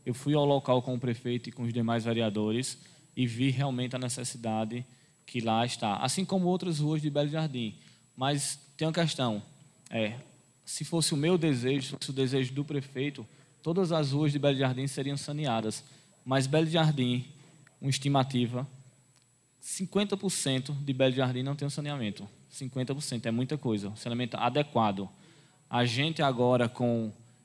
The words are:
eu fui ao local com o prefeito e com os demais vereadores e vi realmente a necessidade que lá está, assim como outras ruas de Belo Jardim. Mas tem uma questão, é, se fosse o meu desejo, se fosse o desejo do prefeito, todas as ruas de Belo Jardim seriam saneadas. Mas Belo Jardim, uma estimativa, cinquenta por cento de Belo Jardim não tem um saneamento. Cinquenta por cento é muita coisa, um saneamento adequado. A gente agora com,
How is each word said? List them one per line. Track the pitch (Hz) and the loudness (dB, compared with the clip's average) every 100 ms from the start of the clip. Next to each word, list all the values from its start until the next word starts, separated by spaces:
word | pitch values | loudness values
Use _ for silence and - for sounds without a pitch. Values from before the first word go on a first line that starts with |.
| - | -8
eu | |
fui | 117 143 | -4 2
ao | 147 143 | 4 4
local | 139 135 127 | 4 4 2
com | 123 123 | 2 -2
o | |
prefeito | 123 113 123 120 120 | -2 -2 -2 -4 -4
e | |
com | - | -6
os | 117 | -4
demais | 117 113 117 | 0 0 0
vereadores | 113 113 110 104 107 113 131 - - - - - | 0 0 0 0 0 0 -2 -8 -16 -20 -10 -2
e | 123 | -2
vi | 113 135 | 0 0
realmente | 131 143 123 123 127 | 2 0 -2 -4 -4
a | |
necessidade | 127 123 120 120 113 110 110 120 127 - _ _ - | -4 -4 -6 -6 -2 -2 -2 -4 -10 -16 _ _ -10
que | 120 | -4
lá | 113 110 123 | 2 2 2
está, | - 110 98 | 0 -2 0
assim | 135 185 185 | 0 -2 0
como | 196 175 | 0 2
outras | 180 180 151 | 2 0 0
ruas | 147 156 | 0 0
de | 147 | 0
Belo | 147 147 | 0 0
Jardim. | 156 156 127 110 - - - _ - | 0 -2 -2 -4 -6 -18 -20 _ -4
Mas | 135 147 139 - - - | 0 0 -2 -6 -12 -4
tem | 160 | -2
uma | |
questão, | 156 165 - 123 104 - - - _ - | 2 0 2 0 -2 -6 -18 -20 _ -6
é, | 113 110 117 - - _ _ - | -2 -2 -4 -14 -20 _ _ -12
se | - | -10
fosse | 151 165 151 | -2 0 0
o | 151 | 2
meu | 156 180 | 2 4
desejo, | 156 127 123 139 | 2 2 2 0
se | 135 | -2
fosse | - - | -8 -6
o | |
desejo | 135 131 135 127 | -2 0 0 0
do | 135 143 | -4 -4
prefeito, | 147 131 127 143 143 107 - _ _ | -6 -6 -4 -4 -6 -12 -20 _ _
todas | 156 170 175 | -2 0 2
as | 165 147 | 2 2
ruas | 143 156 | 2 2
de | 143 | 2
Belo | 143 135 | 2 4
Jardim | 135 127 139 | 2 0 -4
seriam | 139 139 143 | -4 -4 -4
saneadas. | - 147 147 113 110 - - - _ _ - | -4 -4 0 0 0 -4 -10 -20 _ _ 0
Mas | 135 131 | 2 4
Belo | 151 160 | 4 4
Jardim, | 170 156 143 123 123 123 - - - - _ | 4 4 4 2 0 -4 -14 -20 -20 -20 _
uma | 135 | -2
estimativa, | 131 143 139 131 127 117 123 131 - - _ _ _ _ _ _ _ | 0 2 2 2 2 0 -2 -8 -12 -20 _ _ _ _ _ _ _
cinquenta | - - 185 196 208 196 | -10 -8 -2 0 0 0
por | 196 | -2
cento | - 139 131 135 | -2 0 0 -2
de | 143 143 | -4 -2
Belo | 127 131 | 2 2
Jardim | 131 127 123 | 4 0 0
não | 135 143 | -4 -4
tem | 143 | -4
um | |
saneamento. | 139 147 143 107 98 98 - _ | -4 -6 -4 -4 -4 -10 -16 _
Cinquenta | - 131 127 127 139 | -12 -6 -4 -4 -4
por | |
cento | 151 117 113 | -4 -4 -2
é | |
muita | 113 131 151 | 0 0 -2
coisa, | 127 107 98 | 0 0 -2
um | 107 | -8
saneamento | 120 117 123 - | -6 -4 -4 0
adequado. | 123 139 147 120 107 98 95 - - - - _ - | 0 2 2 4 4 2 -4 -10 -20 -20 -20 _ -2
A | 120 120 | 2 2
gente | 117 156 156 | 2 0 2
agora | 143 120 123 123 117 | 2 4 4 4 2
com, | - 123 117 110 - - _ | 0 0 0 -2 -8 -18 _